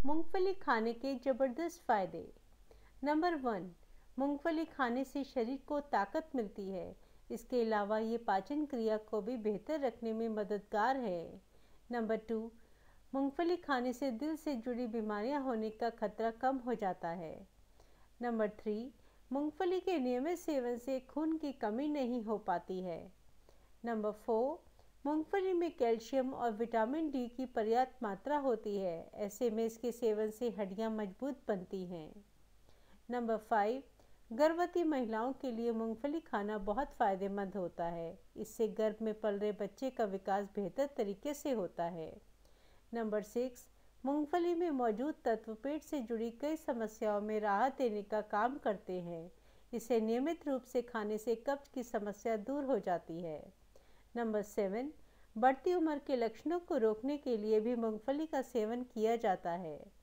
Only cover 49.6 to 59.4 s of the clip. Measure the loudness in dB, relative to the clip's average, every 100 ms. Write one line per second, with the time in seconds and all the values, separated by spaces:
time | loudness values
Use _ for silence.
49.6 | -8 -8 0 2 4 2 0 -2 -2 -2
50.6 | 0 -2 -2 -4 -2 -2 -2 -2 0 -2
51.6 | -4 -8 -4 -4 -4 -4 -2 -2 0 -2
52.6 | 2 0 2 -2 -2 -8 -6 -8 -12 -20
53.6 | -20 -20 -20 -20 -10 -4 0 -2 -2 -2
54.6 | 0 0 -4 -8 -20 -20 -12 4 4 6
55.6 | 2 4 4 0 0 0 0 -2 -2 -2
56.6 | 0 4 4 4 0 -2 0 0 4 4
57.6 | 4 2 0 -2 -2 0 0 -2 0 0
58.6 | 0 -2 -4 0 2 4 2 2